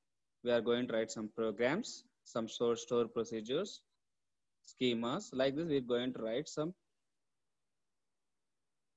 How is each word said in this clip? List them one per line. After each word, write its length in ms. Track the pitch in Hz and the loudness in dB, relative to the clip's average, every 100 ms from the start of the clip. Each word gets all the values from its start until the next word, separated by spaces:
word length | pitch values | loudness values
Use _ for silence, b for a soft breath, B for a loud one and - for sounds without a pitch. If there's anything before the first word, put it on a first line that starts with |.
| _ _ _ _ | _ _ _ _
We 60 | 120 | 0
are 120 | 120 | 2
going 260 | 110 120 123 | 4 2 2
to 80 | 113 | 0
write 160 | 110 | 0
some 180 | 113 107 - | -2 -6 -2
programs, 680 | 110 104 120 175 - - - _ | -2 2 2 0 -4 -10 -18 _
some 260 | - 120 113 | -8 -6 -4
source 320 | - 120 113 | 0 2 2
store 260 | - 120 113 | 0 2 2
procedures, 760 | 117 107 113 107 143 202 - _ _ _ _ _ _ _ _ - | 0 -4 -4 -2 -2 -4 -8 _ _ _ _ _ _ _ _ -18
schemas. 600 | - 127 117 117 165 - | 0 2 2 0 -2 -2
Like 240 | 127 135 139 | 2 2 2
this, 120 | 170 | 2
we're 140 | 139 | 0
going 300 | 123 120 127 | 2 0 0
to 100 | 123 | -2
write 260 | 110 120 151 | -2 -2 -2
some 240 | - 156 - _ _ _ _ _ _ _ _ _ _ _ _ _ _ _ _ _ _ _ _ _ | -4 -4 -6 _ _ _ _ _ _ _ _ _ _ _ _ _ _ _ _ _ _ _ _ _